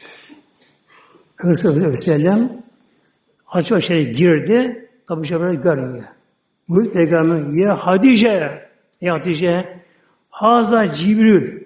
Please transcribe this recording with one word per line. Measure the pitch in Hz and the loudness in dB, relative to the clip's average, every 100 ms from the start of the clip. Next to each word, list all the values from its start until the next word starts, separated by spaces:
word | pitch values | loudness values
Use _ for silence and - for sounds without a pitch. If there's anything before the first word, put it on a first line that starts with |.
| - - - - _ _ _ _ _ _ _ _ _ - | -20 -20 -20 -20 _ _ _ _ _ _ _ _ _ -6
Resulullah | 175 170 | -2 0
sallallahu | 185 147 | 0 0
aleyhi | 175 | 0
ve | 127 | -2
sellem | - 151 165 208 247 - - _ _ _ _ _ _ _ - | -2 0 2 0 -2 -6 -20 _ _ _ _ _ _ _ -8
Hatice | 180 160 214 | -4 0 -2
içeri | - 170 135 | 0 -2 -2
girdi. | 117 175 156 160 233 254 240 - _ - | 0 2 2 2 0 0 -6 -16 _ -12
Tabi | 160 151 | -10 -6
Cebrail | 170 180 165 | -4 -4 -2
görmüyor. | 175 143 127 123 107 _ _ _ _ _ - | 0 -2 -4 -10 -16 _ _ _ _ _ -2
Buyurdu | 175 220 | 0 0
Peygamber, | 185 160 165 160 165 143 | 0 2 2 2 0 -2
"Ya | 151 202 196 | -2 0 0
Hatice, | - 185 262 233 233 196 147 143 - _ _ - | 0 2 4 4 4 2 -4 -10 -20 _ _ -10
ya | 175 | -4
Hatice, | 165 175 156 180 175 180 - _ _ _ _ _ | -4 -4 -2 0 -2 -4 -12 _ _ _ _ _
haza | - 214 240 220 226 202 | -2 2 2 2 0 0
Cibril." | 147 180 214 220 196 127 - | -2 0 2 4 4 2 -10